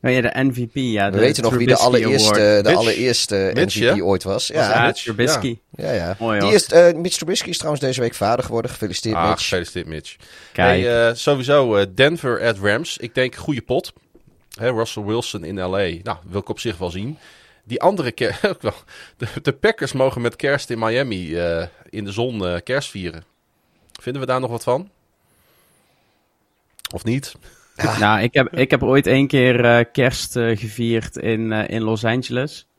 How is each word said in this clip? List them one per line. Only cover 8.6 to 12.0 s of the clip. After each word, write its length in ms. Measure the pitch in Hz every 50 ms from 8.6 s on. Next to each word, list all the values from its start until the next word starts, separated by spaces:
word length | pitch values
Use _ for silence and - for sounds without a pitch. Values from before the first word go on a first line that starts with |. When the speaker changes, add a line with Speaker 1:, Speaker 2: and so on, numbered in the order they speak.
| 113 127
Speaker 2:
Gefeliciteerd, 460 | - - - 101 87 - - 113 110
Speaker 3:
Ah, 120 | 95 82 85
Speaker 2:
Mitch. 120 | 85 - -
Speaker 3:
gefeliciteerd, 440 | - - 92 85 - - 90 87
Mitch. 300 | - 80 78 - - - _ - - - - - - -
Speaker 1:
Kijk. 300 | - 92 90 90 90 120
Speaker 3:
Hey, 260 | 120 117 117 117 117
eh, 60 | 117
sowieso, 640 | 120 - - 143 135 127 123 143 147 135 123 107
eh, 100 | 101 101 98 92
Denver 460 | 92